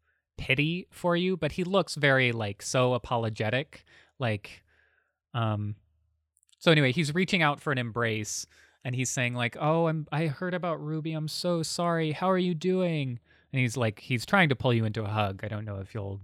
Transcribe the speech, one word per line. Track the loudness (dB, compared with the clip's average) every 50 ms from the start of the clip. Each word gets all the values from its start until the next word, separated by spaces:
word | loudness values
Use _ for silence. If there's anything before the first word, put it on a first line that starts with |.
| _ _ _ _ _ _ _
pity | -12 -2 -2 0 0 2 0 -2 -4 -8 -12
for | -14 -4 -2 0 0
you, | 2 2 0 0
but | -2 -2 -4
he | -2 -4 -4
looks | 0 2 0 0 0 -2
very, | 0 2 4 4 6 4 2
like, | 2 0 -4 -6 -6 -8
so | -8 -2 0 2 2 2 2
apologetic. | 0 -2 -2 -2 -2 -2 -2 -2 -2 -2 -2 0 -2 -4 -6 -12 -20 _ _ -20 -20 _ _ _
Like, | _ -4 -2 -2 -4 -6 -12 -20 -20 _ _ _ _ _ _ _ _ _ _ _ _ _ _ -4
um, | -2 0 0 0 -2 -2 -4 -6 -10 _ _ _ _ _ _ _ _ _ _ _ _ _ _ _ _
so | 4 6
anyway, | 6 6 6 4 2
he's | 2 0 0 0
reaching | 0 0 2 2 2
out | 2 2 2 0
for | -2 -2 -2
an |
embrace | 0 -2 -2 -2 0 0 0 0 -2 -4 -6 -8 -10 -10 -12 _ -20 -20 _ _ _ -8
and | -6 -2
he's | -2 -2 -2
saying, | 0 0 -2 -2 0
like, | -2 -2 -4 -2 -2
"Oh, | 0 2 2 4 2
I'm, | 2 0 -2 -4 -4
I | -2 -2 0
heard | -2 -2 -2 -4 -4 -4
about | -2 -2 -4 -4 -4 -4
Ruby. | -4 -4 -4 -4 -4 -4
I'm | -4 -4 -4
so | -6 -4 -2 0 0 0 -2
sorry. | -4 -2 -2 0 0 2 2 0 0
How | -2 0 2 2
are | 2
you | 4 2 2 0
doing?" | 0 0 0 2 2 2 2 0 0 -2 -4 -4 -8 -10 _ _ _ _ _ 0
And | 0
he's | 0 2 2
like, | 0 0 0 0 -4
he's | -4 -2 -2 -2 0
trying | 2 4 6 6 6
to | 4
pull | 2 2 2 2
you | 4 2
into | 0 -2 -4 -4
a |
hug. | -2 0 2 2 0 0 -4
I | -8
don't | -8 -6 -6 -6
know | -8 -8
if | -8 -10 -8 -8
you'll | -8 -8 -6 -8 -10